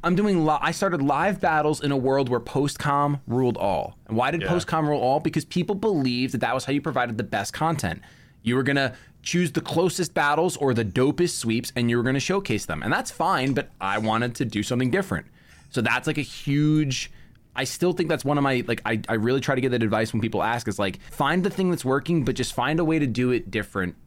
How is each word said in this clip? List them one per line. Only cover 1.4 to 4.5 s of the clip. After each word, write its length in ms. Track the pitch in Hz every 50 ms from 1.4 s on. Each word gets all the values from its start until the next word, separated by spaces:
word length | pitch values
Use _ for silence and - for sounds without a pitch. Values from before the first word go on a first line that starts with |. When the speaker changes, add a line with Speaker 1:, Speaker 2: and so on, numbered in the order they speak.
Speaker 1:
battles 420 | - 175 160 156 151 151 151 - -
in 80 | 143
a 60 | 143
world 320 | 135 120 131 135 139 139 123
where 120 | 123 117
post-com 800 | 117 - - 131 143 143 - - - 147 143 143 143 147 143 139 -
ruled 300 | - 117 123 131 123 110
all. 420 | - 90 101 92 76 - - - - -
And 100 | - 107
why 140 | 110 123 135
did 120 | 156 170 196
Speaker 2:
Yeah. 60 |
Speaker 1:
post-com 400 | 190